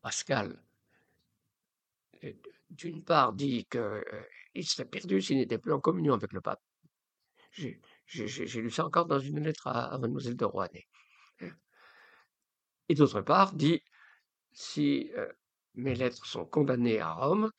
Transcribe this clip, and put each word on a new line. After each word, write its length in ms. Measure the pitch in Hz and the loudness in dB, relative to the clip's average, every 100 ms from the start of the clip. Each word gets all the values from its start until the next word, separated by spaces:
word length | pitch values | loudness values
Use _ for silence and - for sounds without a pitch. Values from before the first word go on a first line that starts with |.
Pascal, 580 | 120 - - 135 101 98 _ _ _ _ _ _ _ _ _ _ _ _ _ _ _ _ | -6 -8 0 0 0 -8 _ _ _ _ _ _ _ _ _ _ _ _ _ _ _ _
euh, 100 | 143 - - _ _ | -16 -16 -20 _ _
d'une 320 | 156 170 160 | -12 -10 -10
part, 300 | - 165 123 | 2 6 6
dit 320 | 101 139 123 98 | 2 0 -2 -2
que, 100 | 120 | -4
euh, 460 | 110 104 - 104 - - - - | -2 -4 -8 -10 -14 -20 -14 -10
il 100 | 165 | -4
serait 200 | - - | -4 -4
perdu 360 | - 180 190 | -8 0 0
s'il 160 | 190 135 | 4 2
n'était 220 | 127 117 | 2 0
plus 140 | - | 0
en 60 | 143 | 0
communion 340 | 151 175 156 | 2 2 2
avec 200 | 120 - | 2 0
le 80 | 92 | -8
pape. 200 | - - _ _ _ _ _ _ _ _ _ | -6 -8 _ _ _ _ _ _ _ _ _
J'ai, 280 | - 139 - _ _ _ | -12 -12 -12 _ _ _
j'ai, 200 | 165 107 | -10 -8
j'ai, 200 | 131 - | -8 -8
j'ai 140 | 117 | -6
lu 100 | 113 | -6
ça 140 | 110 - | -2 2
encore 200 | - 170 | 2 4
dans 140 | 139 | 2
une 200 | 135 147 | 0 -4
lettre 280 | 151 151 - | -2 -4 -4
à, 260 | 123 123 | -4 -2
à 40 | 135 | -4
mademoiselle 360 | 120 139 123 120 | -4 -4 -4 -2
de 100 | 110 | -2
Rouanet. 420 | 98 92 - - _ _ _ - _ 175 165 _ _ - - - - _ _ _ _ _ _ _ | -2 -6 -6 -20 _ _ _ -20 _ -16 -16 _ _ -20 -20 -20 -20 _ _ _ _ _ _ _
Et 60 | 147 | 6
d'autre 260 | 147 107 | 6 4
part, 320 | 95 170 190 | 2 4 4
dit, « 280 | 170 147 165 _ _ - _ _ _ _ | 4 2 2 _ _ -20 _ _ _ _
Si, 580 | - - - 147 139 117 - | -16 -10 0 2 2 -2 -6
euh, 160 | - - _ _ _ - | -8 -10 _ _ _ -8
mes 200 | 127 120 | -4 0
lettres 300 | 127 - - | -2 -2 -10
sont 200 | - 87 | -10 -2
condamnées 540 | - 143 127 120 110 | 0 2 2 2 2
à 140 | 82 | 0
Rome, 380 | 82 135 196 220 | -2 0 2 0